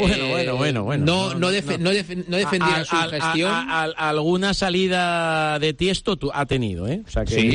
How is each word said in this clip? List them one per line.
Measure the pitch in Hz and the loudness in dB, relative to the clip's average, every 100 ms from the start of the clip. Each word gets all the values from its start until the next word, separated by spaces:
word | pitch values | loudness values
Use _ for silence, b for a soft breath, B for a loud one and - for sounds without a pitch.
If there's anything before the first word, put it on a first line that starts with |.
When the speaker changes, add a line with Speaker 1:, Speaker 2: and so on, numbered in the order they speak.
Speaker 1:
Bueno, | 190 135 | 2 2
Speaker 2:
eh, | 131 | 0
Speaker 1:
bueno, | 127 127 127 | -2 0 0
bueno, | 147 120 | 0 0
bueno. | 101 147 | -2 0
Speaker 2:
no, | 147 185 190 | 2 2 0
Speaker 1:
No, | 170 | 0
Speaker 2:
no | 180 | 0
defe-, | 196 143 170 | 0 -2 -2
Speaker 1:
no. | |
Speaker 2:
no | 170 | 0
defe-, | 202 165 180 180 | 0 -2 -8 -4
no | 180 | -2
defendiera | 202 185 156 160 | 0 0 2 0
Speaker 1:
A-, | |
Speaker 2:
su | 156 170 | 0 0
Speaker 1:
a-, | |
a-, | 165 | 0
Speaker 2:
gestión. | 151 160 160 180 | -2 0 0 0
Speaker 1:
a-, | 170 165 165 | 0 -2 -2
a-, | 160 160 156 | -2 -2 -2
alguna | 151 156 185 196 | 0 2 2 2
salida | 185 190 175 190 180 175 170 165 160 151 151 | 0 0 2 2 2 0 0 0 0 0 0
de | 156 | 0
Tiesto | 143 180 185 - 185 | 0 0 0 -2 -2
tú, | 139 | -2
ha | 139 143 | -2 -2
tenido, | 131 113 87 101 | 0 -2 -2 -4
¿eh? | 185 220 | -4 -4
O | |
sea | 113 | -4
que | 110 113 | 0 2
Speaker 2:
Sí, | |
Speaker 3:
Mil | 113 | 2